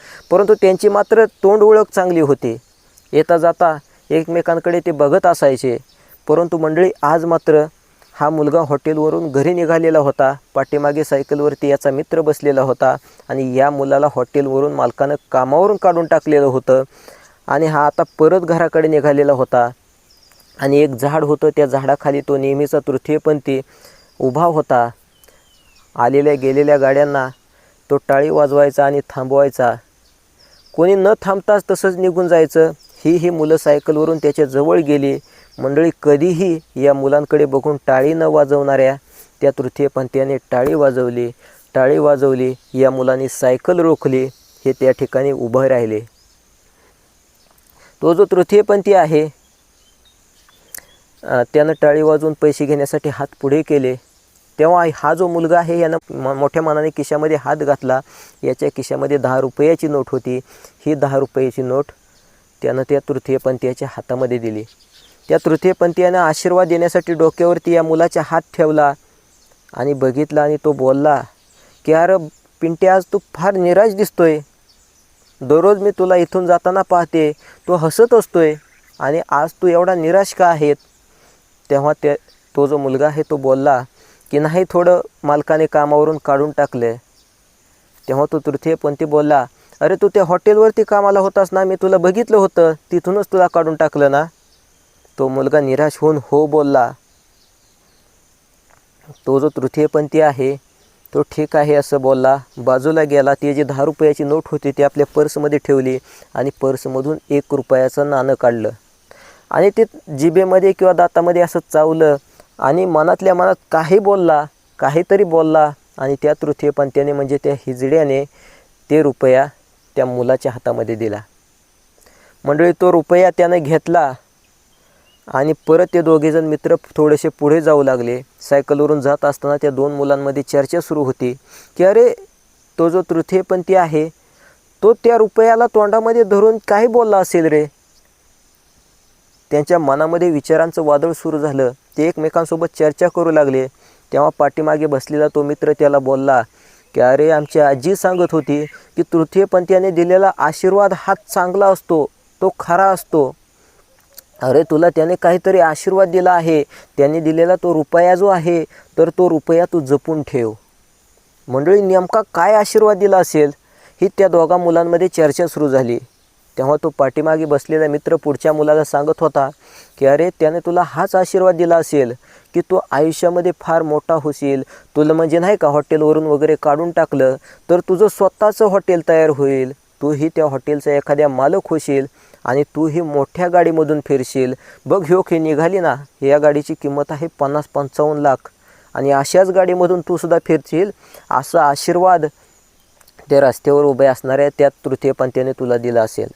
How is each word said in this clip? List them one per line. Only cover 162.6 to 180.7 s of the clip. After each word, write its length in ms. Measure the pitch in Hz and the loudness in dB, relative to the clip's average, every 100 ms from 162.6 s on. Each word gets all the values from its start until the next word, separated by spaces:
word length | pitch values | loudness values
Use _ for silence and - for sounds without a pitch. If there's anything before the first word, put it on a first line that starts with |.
| 208 220 214 196 | 2 2 2 2
दिला 200 | 196 185 | 2 2
असेल, 340 | 165 160 147 - _ _ _ - | 2 0 0 -2 _ _ _ -4
ही 60 | 196 - | -4 0
त्या 100 | 190 | 2
दोघा 300 | 170 160 180 | 2 2 0
मुलांमध्ये 500 | 175 165 170 170 180 | 2 0 0 0 -2
चर्चा 400 | - 156 143 175 | 0 0 0 -4
सुरू 220 | - 147 | -2 0
झाली. 300 | 131 120 117 123 _ _ _ _ - | 0 0 -4 -8 _ _ _ _ -6
तेव्हा 180 | 131 151 | -2 -2
तो 60 | 160 - | -2 -2
पाठीमागे 480 | 135 151 156 160 156 | -2 0 -2 -2 0
बसलेला 420 | 143 - 156 156 | -2 -2 -2 0
मित्र 280 | 147 160 160 | -2 -2 -4
पुढच्या 380 | 151 135 156 | -2 -4 -2
मुलाला 300 | 151 151 151 | 0 2 0
सांगत 360 | 151 143 151 156 | 0 -4 -2 -2
होता 300 | 156 143 135 - _ - - - | -2 -2 -4 -6 _ -20 -20 -2
की, 80 | 135 | 2
"अरे, 240 | 147 175 | 2 0
त्याने 300 | - 156 170 | 0 -2 -2
तुला 240 | 180 175 170 | -2 -2 -2
हाच 300 | 143 190 185 | -4 -2 -2
आशीर्वाद 400 | 185 190 185 165 | 0 0 2 2
दिला 220 | 170 170 | 2 2
असेल 360 | 156 147 123 123 _ - _ | 0 0 -2 -4 _ -20 _
की 80 | 175 | -6
तू 180 | - 185 - | -2 -2 -2
आयुष्यामध्ये 600 | 135 160 156 175 175 180 170 | -2 -2 0 -2 0 -2 -4
फार 200 | - 165 | -2 -2
मोठा 320 | 160 151 - | 0 -4 -2
होशील, 480 | 160 151 143 143 139 131 - _ - | -4 -4 -6 -4 -4 -6 -16 _ -2
तुला, 180 | 151 | 0
म्हणजे 260 | 160 165 170 | 2 2 0
नाही 180 | 180 208 | 0 0
का, 100 | 156 | 2
हॉटेलवरून 560 | 147 147 156 151 156 | 0 0 0 2 0
वगैरे 320 | 160 147 151 151 | 0 0 0 0
काढून 280 | 151 147 170 | 0 -2 -2
टाकलं, 440 | 170 156 143 131 135 _ - - | -2 -2 0 0 0 _ -14 -2
तर 100 | 175 | -2
तुझं 280 | 175 180 208 | 0 2 0
स्वतःचं 580 | - 190 - 214 208 214 | 2 -2 0 -2 2 0
हॉटेल 360 | 190 - 175 160 | 0 0 -2 2
तयार 200 | 160 160 | 2 2
होईल, 420 | 139 139 135 127 | 0 0 -2 -4
तूही 580 | 135 _ - 147 147 160 | -8 _ -8 -4 -2 -4
त्या 160 | 165 156 | -2 -2
हॉटेलचा 460 | 135 - | -2 -6